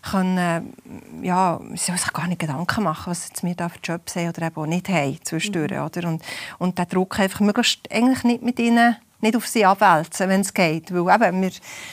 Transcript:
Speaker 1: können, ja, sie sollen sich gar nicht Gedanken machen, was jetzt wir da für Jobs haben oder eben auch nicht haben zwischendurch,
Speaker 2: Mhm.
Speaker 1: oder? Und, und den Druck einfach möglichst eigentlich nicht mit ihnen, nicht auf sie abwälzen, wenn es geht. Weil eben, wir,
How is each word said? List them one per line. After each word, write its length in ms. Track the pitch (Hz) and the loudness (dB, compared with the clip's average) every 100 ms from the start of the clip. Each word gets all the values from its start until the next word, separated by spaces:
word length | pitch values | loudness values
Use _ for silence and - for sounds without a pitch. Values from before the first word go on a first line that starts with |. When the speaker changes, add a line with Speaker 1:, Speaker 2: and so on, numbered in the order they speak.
| - | -4
Speaker 1:
können, 640 | 196 185 185 175 165 - - - - - 160 | 0 0 0 0 -2 -6 -16 -18 -18 -16 -8
ja, 380 | 185 180 185 - - | -2 2 2 0 -6
sie 60 | - | -6
sollen 200 | - 180 | -4 -4
sich 160 | - | -4
gar 140 | - 175 | -4 -4
nicht 120 | 175 | -4
Gedanken 440 | 156 139 175 - | -4 -4 -4 -2
machen, 260 | 180 156 185 | -2 -2 -6
was 160 | 175 - | -8 -8
jetzt 160 | - | -6
wir 120 | 175 180 | -6 -4
da 140 | 170 | -6
für 100 | - | -8
Jobs 320 | - 170 - 180 | -8 -8 -6 -6
haben 140 | 170 | -4
oder 140 | 170 | -4
eben 120 | 165 160 | -6 -4
auch 100 | 151 | -2
nicht 200 | 175 180 | -2 0
haben 300 | 170 143 156 | 0 0 -4
zwischendurch, 480 | - 160 202 185 151 | -6 -6 -4 -2 -2
Speaker 2:
Mhm. 80 | 147 | -4
Speaker 1:
oder? 240 | 151 - 170 | -6 -6 -4
Und, 160 | 160 - - - - | -6 -8 -12 -12 -4
und 180 | 180 185 | -2 -2
den 100 | 180 | -2
Druck 320 | 185 185 - | 0 0 0
einfach 200 | 190 - | 0 2
möglichst 400 | 208 226 226 - - | 2 2 0 -2 -4
eigentlich 320 | 220 247 262 | 2 2 4
nicht 200 | 240 240 | 2 0
mit 160 | 233 247 | -2 0
ihnen, 360 | 233 233 233 226 _ _ | 4 6 4 2 _ _
nicht 140 | 226 226 | 0 0
auf 120 | - | 0
sie 180 | 226 190 | 4 4
abwälzen, 640 | 196 202 160 165 - 190 | 6 6 6 2 -2 2
wenn 120 | 190 | 2
es 120 | 196 | 2
geht. 400 | - 170 160 - | 2 2 0 -2
Weil 220 | 180 175 214 | 0 4 4
eben, 260 | 196 185 | 4 2
wir, 100 | 185 - - - - | -2 -4 -16 -16 -16